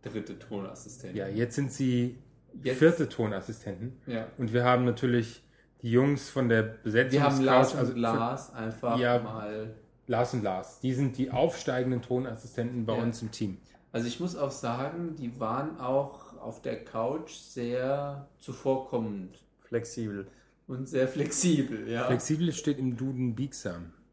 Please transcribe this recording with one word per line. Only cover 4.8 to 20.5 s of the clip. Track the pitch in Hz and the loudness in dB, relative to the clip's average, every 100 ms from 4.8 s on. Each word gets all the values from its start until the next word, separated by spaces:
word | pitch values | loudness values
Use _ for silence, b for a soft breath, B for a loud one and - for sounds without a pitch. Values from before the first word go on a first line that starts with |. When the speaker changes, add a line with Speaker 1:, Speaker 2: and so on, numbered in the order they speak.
Speaker 2:
natürlich | 123 117 131 120 113 - _ b b _ | 4 2 2 2 2 -6 _ b b _
die | 120 | 4
Jungs | 117 139 139 - | 6 6 2 -2
von | - 123 | 0 4
der | 113 | 4
Speaker 1:
Wir | 107 - 113 110 123 135 | 4 -2 0 4 6 6
haben | 139 135 | 6 6
Speaker 2:
Besetzungscouch, | |
Speaker 1:
Lars | 131 127 - | 6 8 6
und | - | 4
Speaker 2:
also | 120 | 0
von | 120 | 2
Speaker 1:
Lars | 117 113 117 135 - | 2 2 0 -4 -8
einfach | 120 110 113 123 117 | -8 -8 -4 -2 2
Speaker 2:
Ja. | 120 123 | 4 2
Speaker 1:
mal | 110 110 104 107 110 113 - _ - | 2 -8 -8 -6 -8 -12 -20 _ -2
Speaker 2:
Lars | 117 123 | 0 2
und | 127 | 2
Lars. | 104 92 85 - | 0 -2 -6 -4
Die | 131 | -2
sind | 127 139 120 | 2 0 0
die | 131 | -2
aufsteigenden | 120 156 - - 127 127 127 | 4 2 2 -2 0 0 0
Tonassistenten | - 123 131 113 - - 120 123 | 0 -2 -2 -8 -10 -4 -4 -2
bei | 113 113 | -2 0
Speaker 1:
Ja. | |
Speaker 2:
uns | 117 113 | 0 -2
im | 110 | -8
Team. | - 107 95 b b _ | -4 -4 -6 b b _
Speaker 1:
Also | 120 120 | -4 -4
ich | - | -4
muss | 175 175 | -6 -2
auch | 139 | -4
sagen, | - 120 120 139 165 170 151 | -2 -4 -2 -4 -4 -6 -6
die | 123 113 | -8 -4
waren | 110 123 147 156 | -2 -2 -4 -6
auch | 127 135 139 - - - | 0 0 0 -8 -20 -14
auf | 113 110 | -12 -10
der | 131 113 | -8 -8
Couch | - 113 117 147 - | -8 -4 -2 -2 -6
sehr | - - - 120 123 131 139 143 139 139 _ | -16 -14 -8 -4 -2 0 -2 -4 -8 -14 _
zuvorkommend. | - 120 139 131 131 123 110 101 92 - _ _ | -14 -6 0 0 0 -4 -2 -6 -8 -14 _ _
Speaker 3:
Flexibel. | _ 117 113 - 110 101 98 B B | _ -4 -4 -6 -4 -4 -8 B B